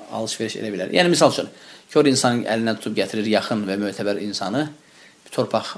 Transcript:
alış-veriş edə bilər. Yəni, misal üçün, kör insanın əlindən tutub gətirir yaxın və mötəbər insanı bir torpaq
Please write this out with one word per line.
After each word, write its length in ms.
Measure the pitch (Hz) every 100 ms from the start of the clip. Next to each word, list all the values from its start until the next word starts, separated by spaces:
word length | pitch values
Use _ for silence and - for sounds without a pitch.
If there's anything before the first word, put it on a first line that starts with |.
| -
alış-veriş 480 | 110 113 - 113 -
edə 120 | 110
bilər. 180 | 98 92 -
Yəni, 160 | 175
misal 200 | 160 156
üçün, 160 | - - - - - -
kör 160 | 156 147
insanın 380 | 131 131 120 -
əlindən 320 | 113 113 107
tutub 180 | - 107
gətirir 300 | 95 110 107
yaxın 300 | 104 - 117 101
və 100 | 98
mötəbər 400 | 104 92 101 101
insanı 420 | 104 98 95 120 151 147 - - - - -
bir 80 | -
torpaq 400 | 113 110 -